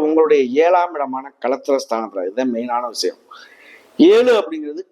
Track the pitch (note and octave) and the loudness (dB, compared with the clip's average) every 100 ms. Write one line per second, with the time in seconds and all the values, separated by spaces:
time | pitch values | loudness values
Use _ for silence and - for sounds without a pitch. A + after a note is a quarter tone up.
0 | D3+ D#3+ D#3 D3 B2+ C3+ E3 F3+ F3 D#3 | 2 2 4 4 2 2 2 2 0 -4
1 | C3+ C3 C#3 _ A#2+ C3 C3 C3+ - A2+ | -6 -8 -12 _ -4 -4 -2 -2 -2 -6
2 | A2 F#2+ F#2 A2 C3 A#2 B2 A#2+ B2 G#2 | -6 -6 -8 -4 -4 -4 -4 -6 -6 -6
3 | - - _ - - - - - _ - | -8 -8 _ -20 -20 -20 -20 -20 _ 2
4 | E3+ A3 B3 A3 D#3+ D#3+ D3+ D#3 F#3+ | 4 6 4 2 0 -8 -12 -12 -8